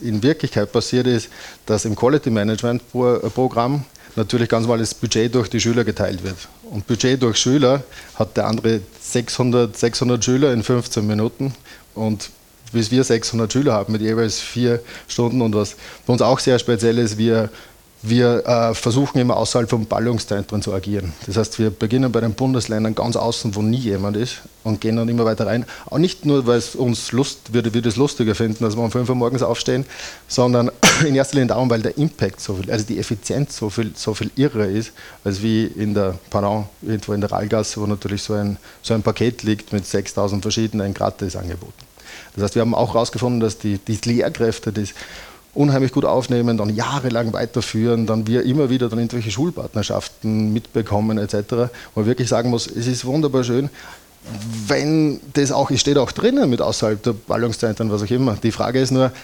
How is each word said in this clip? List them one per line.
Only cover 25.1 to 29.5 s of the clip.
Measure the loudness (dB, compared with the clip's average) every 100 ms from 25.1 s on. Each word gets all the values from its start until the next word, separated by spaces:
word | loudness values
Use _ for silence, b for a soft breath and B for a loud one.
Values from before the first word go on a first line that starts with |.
| 2
weiter | 2 2 0
rein. | -2 -4 B B
Auch | 0
nicht | 0 0 2
nur, | 2 4
weil | 2
es | 0
uns | -2 0 0 -2
Lust, | -2 -2 -4 -4
wir, | 0 0
wir | 0
das | 0
lustiger | 2 0 2 0
finden, | 2 0 0
dass | -2 0
wir |
um | -2
fünf | 0 0
Uhr |
morgens | 0 0 0
aufstehen, | 0